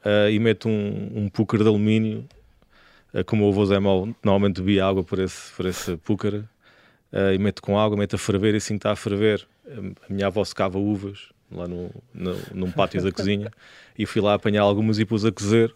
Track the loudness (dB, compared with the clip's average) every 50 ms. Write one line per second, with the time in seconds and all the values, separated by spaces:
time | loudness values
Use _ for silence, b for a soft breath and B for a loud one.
0 | _ 2 4 4 4 4 2 2 2 2 2 2 0 -2 -2 0 -2 -4 -6 -6
1 | -8 -8 -6 -4 -4 -4 0 -2 0 0 2 4 4 4 4 4 4 2 2 2
2 | 0 -2 -4 -8 -12 -14 -20 -20 _ _ _ _ _ b b b b b b b
3 | b b _ -6 -4 0 0 2 4 4 4 4 4 4 4 2 4 2 2 2
4 | 0 -2 -8 _ 0 2 2 4 4 2 0 0 0 2 2 2 2 2 0 0
5 | -2 -2 -2 -2 -2 -4 -4 -10 -18 -20 -12 -6 -6 -6 -6 -6 -6 -6 -8 -8
6 | _ -4 -4 -2 -2 -4 -4 -6 -10 -12 _ _ b b b b b b b b
7 | b _ -2 0 2 2 2 2 0 0 -2 -4 -4 0 2 2 2 2 2 0
8 | -2 -2 -4 -6 -2 -2 0 2 2 2 0 0 -2 -4 -6 -4 -2 -2 -4 -2
9 | -4 -4 -2 0 2 2 0 0 -4 _ _ _ _ -18 -16 -12 -12 -12 -14 _
10 | _ -8 -6 -2 -2 0 0 0 -2 -2 -2 -2 -2 -2 0 -2 -2 -2 -2 -4
11 | -6 -10 -12 -14 -20 -20 _ _ _ _ -12 -10 -10 -8 -8 -10 -10 -12 -12 -16
12 | -20 _ _ -8 -6 -6 -6 -6 -10 -12 -8 -6 -6 -6 0 0 0 0 0 -2
13 | -2 -2 -2 -2 -2 -2 0 -2 -4 -8 -12 B B B B B B B B -6
14 | -6 -2 -2 0 2 2 2 2 2 0 2 4 4 4 4 2 2 0 2 0
15 | 0 0 0 0 0 0 -2 -2 -2 2 4 4 4 2 -2